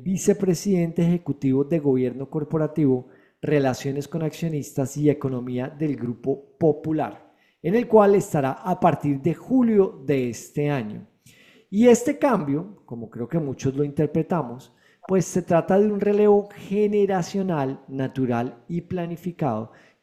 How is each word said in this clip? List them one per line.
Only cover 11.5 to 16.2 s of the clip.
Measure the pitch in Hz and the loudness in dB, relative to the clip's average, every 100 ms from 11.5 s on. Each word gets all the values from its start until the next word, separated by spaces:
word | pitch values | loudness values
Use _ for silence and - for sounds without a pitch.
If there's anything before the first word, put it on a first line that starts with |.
| _ - | _ -6
Y | 196 240 | 4 6
este | 233 - 294 | 6 4 0
cambio, | 294 208 143 143 180 - - | 2 2 0 -2 -4 -16 -16
como | 117 110 | -14 -12
creo | 113 117 | -10 -4
que | 165 | -4
muchos | 143 123 135 131 | -4 -4 -4 -2
lo | |
interpretamos, | 147 143 151 160 156 175 120 123 - _ _ _ - | -2 0 0 0 -2 -2 -4 -10 -18 _ _ _ -2
pues | 190 - | 0 0
se | 185 | -2
trata | 170 170 156 190 | 0 0 4 4
de | 214 | 4
un | 202 | 2
relevo | 202 208 | 0 4